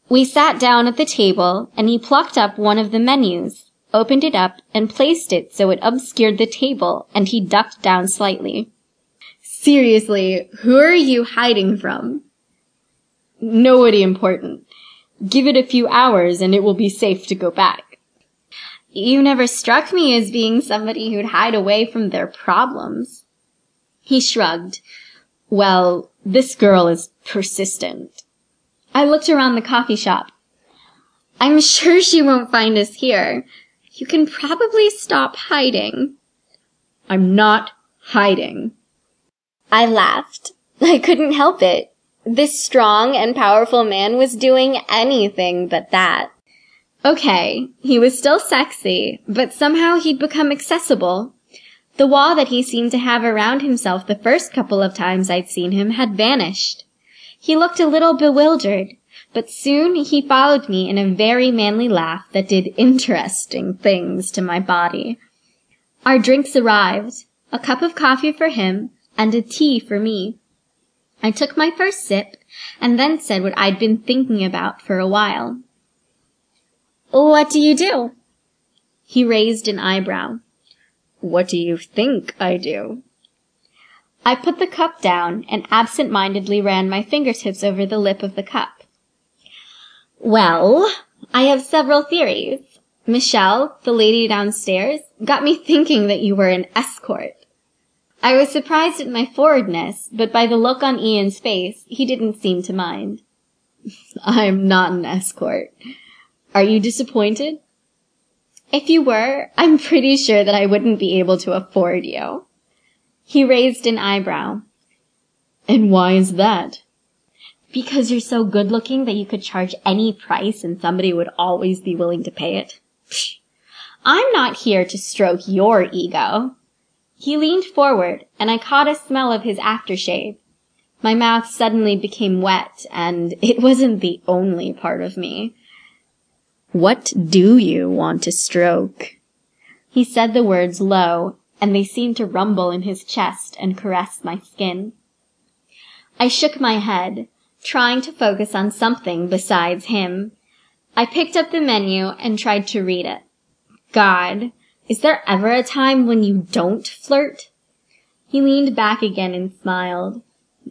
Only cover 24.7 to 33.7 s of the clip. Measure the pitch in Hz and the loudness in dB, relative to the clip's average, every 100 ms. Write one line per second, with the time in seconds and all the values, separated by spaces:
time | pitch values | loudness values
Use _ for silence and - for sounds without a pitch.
24.7 | 185 _ - - _ _ _ - 202 196 | -16 _ -20 -20 _ _ _ -4 0 4
25.7 | 185 180 175 - _ 202 233 262 - 202 | 4 2 0 -6 _ 0 2 2 2 4
26.7 | 185 170 170 - _ - 202 190 - 190 | 6 4 0 -6 _ -8 -6 -6 -6 -6
27.7 | - 87 - - _ - _ _ _ _ | -6 -10 -12 -18 _ -20 _ _ _ _
28.7 | _ _ 262 285 302 302 294 262 233 233 | _ _ 0 4 2 4 2 2 0 -2
29.7 | 247 254 220 - 240 - _ _ _ _ | -2 0 -2 0 -2 -4 _ _ _ _
30.7 | _ _ _ _ _ _ - 269 302 302 | _ _ _ _ _ _ -2 2 4 4
31.7 | - 330 349 359 330 277 254 233 233 220 | 2 4 4 4 4 4 2 0 0 2
32.7 | 214 208 - 254 202 160 - - - _ | 0 -2 -4 -2 0 0 -6 -10 -20 _